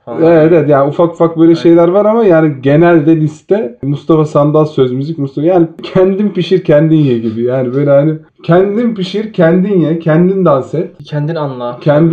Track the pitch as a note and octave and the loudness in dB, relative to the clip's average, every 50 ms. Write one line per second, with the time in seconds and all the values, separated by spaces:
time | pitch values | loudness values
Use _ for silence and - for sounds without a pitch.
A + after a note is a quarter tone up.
0 | _ B2 A#2+ - E3 E3 E3+ D#3 D#3 D#3+ F3 D#3+ C#3 D3 D3 C3+ C#3 C#3+ C#3+ - | _ -12 -4 0 2 2 4 4 4 4 2 2 2 2 2 2 2 0 0 0
1 | F3 E3 E3+ - E3+ E3 E3 D#3 E3 E3 E3 - - E3+ E3+ E3+ E3+ F3 F3+ G#3 | -2 -2 0 -2 -2 -2 2 2 2 2 2 2 2 2 4 4 4 2 2 2
2 | G3+ G#3+ A3 A#3 A3+ G3 E3 D#3+ D#3+ D#3 C#3 B2+ B2 C#3 C#3+ D#3 E3+ E3+ F3 D#3+ | 2 2 0 2 2 2 2 2 2 0 -2 -2 -2 0 2 4 4 4 2 2
3 | C#3+ D#3+ E3 D#3 D3+ D3 - - _ - F#3+ A3 A#3+ A#3+ - - - C#3 C#3+ C#3 | 2 2 2 2 0 -4 -6 -10 _ -4 -4 -2 -2 -6 -10 -8 -6 -6 -6 -6
4 | - - E3 D#3 D3+ D3 - D3 C#3+ D3+ D3+ D#3 D#3 D3+ - C#3 C3 B2 B2 C3+ | -2 -2 0 0 0 0 0 0 0 2 2 0 0 0 0 -2 -2 0 -2 -6
5 | C#3 D#3 E3 - C#3 C3+ - D3+ D3 E3+ F#3 F3 E3 D#3+ - - - - - F#3+ | -6 -8 -6 -6 -8 -8 -6 -4 -2 0 2 2 0 0 -4 -12 -16 -4 0 0
6 | F#3 F#3+ G3 F#3+ G#3+ G3+ F#3 F#3 E3 - F#3+ F3 - - D3+ D3+ D#3+ D#3 D#3+ D#3 | 0 0 0 -2 -4 -4 -4 -4 -2 -2 -2 -2 2 2 2 2 2 2 2 2
7 | D3 C3+ A#2+ A#2 A2+ A2+ G#2+ A2+ A#2+ B2 B2+ C3 B2+ B2 B2+ C#3 D3 C#3 C#3 C#3+ | 2 0 0 -2 -4 -6 -4 -4 -4 -2 -2 -2 -4 -4 -4 -2 0 2 2 2
8 | D3 D#3 D#3 D#3 - _ _ _ - E3 E3 F#3 G3 G3+ G3+ A3+ B3 A3+ F3+ F#3+ | 2 0 -2 -4 -10 _ _ _ -2 0 2 2 2 0 -2 -2 -4 -4 -4 -6
9 | F3+ - - G#3 A3 - - F#3+ E3 E3 F3+ F#3 F#3 G#3 G3+ F3 D3+ D3 E3+ E3 | -8 -6 -6 -6 -6 -6 -2 0 0 2 2 0 0 0 0 0 0 0 -2 -2
10 | - E3 D3+ E3 F3+ F#3 G3 G3 F3+ D#3+ C#3 C3 B2+ - - D3+ - - - - | -2 0 0 2 2 0 0 0 0 0 0 0 -2 -4 -6 -6 -6 -8 -12 -20
11 | - - D3+ D3 D3 D#3 E3+ D#3+ D3 C#3 C3 B2 A#2+ A#2+ A#2+ - - D#3 C#3+ D3+ | -14 -8 -6 -6 -4 -4 -6 -6 -6 -8 -8 -8 -10 -10 -10 -4 0 0 2 2
12 | E3 E3 | 4 4